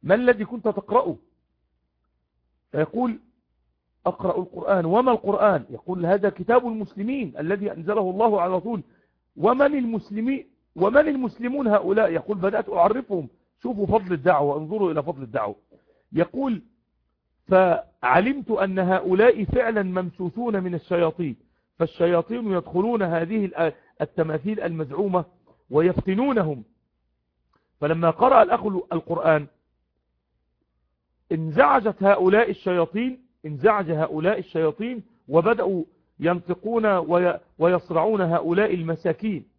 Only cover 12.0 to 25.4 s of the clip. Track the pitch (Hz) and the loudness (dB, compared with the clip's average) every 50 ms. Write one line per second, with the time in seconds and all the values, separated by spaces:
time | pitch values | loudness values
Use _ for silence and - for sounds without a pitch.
12 | 220 190 165 165 - - 208 190 170 196 202 202 - - - 185 170 202 220 254 | 2 2 0 -2 -4 -4 -6 -2 -2 -2 -2 -2 -4 -4 0 2 2 2 2 0
13 | 254 _ 202 180 151 123 _ _ _ _ _ _ _ 240 247 196 208 175 196 220 | -4 _ -6 -6 -6 -8 _ _ _ _ _ _ _ -8 -4 -4 -2 2 0 0
14 | 202 180 180 156 127 180 175 147 147 143 143 147 156 156 185 214 202 180 156 156 | 0 0 -6 -2 2 2 2 4 2 0 -2 -4 -6 -6 -4 -2 -2 0 0 -2
15 | 139 147 170 135 135 117 110 131 110 101 101 _ _ _ _ _ _ _ _ _ | -4 -4 -8 -10 -10 -8 -6 -6 -6 -6 -8 _ _ _ _ _ _ _ _ _
16 | _ _ - 156 175 - - 254 269 269 233 175 - _ _ _ _ _ _ _ | _ _ -2 -2 -2 -2 -2 -6 -4 -4 -4 -6 -8 _ _ _ _ _ _ _
17 | _ _ _ _ _ _ _ _ _ _ 190 185 190 180 170 - - _ _ _ | _ _ _ _ _ _ _ _ _ _ 4 4 6 4 2 0 -2 _ _ _
18 | - 123 127 175 190 240 277 285 208 - 220 196 190 196 185 190 185 180 185 185 | 0 4 4 4 4 2 -2 -4 -4 -4 -2 -2 -2 -2 -2 -2 0 0 0 0
19 | - - 185 185 214 247 233 226 208 - - 247 254 226 226 214 202 185 180 180 | 2 0 2 6 6 6 6 4 0 -2 0 0 0 0 0 -2 -2 -2 -4 -4
20 | 185 180 - _ 185 175 - 220 240 240 220 196 180 185 175 165 - - 185 170 | -4 -6 -8 _ -8 -8 -6 -6 -6 -4 -2 -2 -4 -4 -6 -6 -6 -2 0 0
21 | 170 160 160 - 175 156 113 - _ _ _ _ _ _ _ _ 165 156 - - | 0 0 0 -2 -6 -6 -6 -10 _ _ _ _ _ _ _ _ -4 -4 0 0
22 | 175 170 175 170 170 - 226 240 233 214 190 180 160 - 147 175 190 226 240 226 | 0 2 2 2 0 -2 -6 -6 -4 -2 -2 -2 -4 -2 -2 0 0 0 0 0
23 | 202 175 165 165 165 170 214 220 202 185 170 - 165 160 147 - _ _ _ _ | 0 0 0 -2 -2 -2 -2 -2 -2 -2 -2 0 -2 -2 -2 -4 _ _ _ _
24 | 156 - _ - 165 156 156 156 131 196 214 214 - 170 165 160 156 131 - 160 | -8 -6 _ -4 -4 -2 -2 -4 -4 -4 -6 -4 -4 -6 -4 -6 -6 -8 -4 -4
25 | 202 202 185 185 160 - _ _ | -4 0 0 -2 -4 -4 _ _